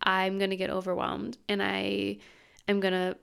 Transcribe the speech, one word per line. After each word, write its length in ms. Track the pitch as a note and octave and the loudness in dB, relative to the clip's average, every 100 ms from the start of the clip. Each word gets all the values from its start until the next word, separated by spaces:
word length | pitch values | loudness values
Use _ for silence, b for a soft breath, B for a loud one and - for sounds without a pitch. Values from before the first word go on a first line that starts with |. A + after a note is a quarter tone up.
I'm 360 | - F#3+ F#3+ G3 | 2 2 2 0
gonna 200 | G3 F#3+ | 0 0
get 120 | F#3+ | -2
overwhelmed 680 | F#3+ F#3 F3 - - G#3 A#3+ - | -2 -2 -2 -2 -2 -6 -8 -4
and 160 | G3+ | 0
I 540 | G3 G3 G3 G3+ - G#3 B B B B - | 0 0 0 0 -2 -4 B B B B 0
am 140 | G3+ | 2
gonna 340 | F#3+ F#3 F#3 - | 2 2 0 -4